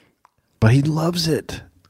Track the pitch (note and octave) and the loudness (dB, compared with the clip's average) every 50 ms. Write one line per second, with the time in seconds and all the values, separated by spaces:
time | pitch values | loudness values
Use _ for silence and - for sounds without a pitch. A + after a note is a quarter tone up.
0 | _ _ _ _ _ _ _ _ _ _ _ _ A2+ A2 B2 C#3 C#3 D#3 D3 D#3+ | _ _ _ _ _ _ _ _ _ _ _ _ 2 4 4 4 2 0 -2 -2
1 | D#3+ E3+ F3 F3 D#3+ E3 D3+ G#2 - - - - - - _ _ _ | -4 -4 -4 -4 -4 -2 -4 -4 -4 -8 -14 -16 -16 -20 _ _ _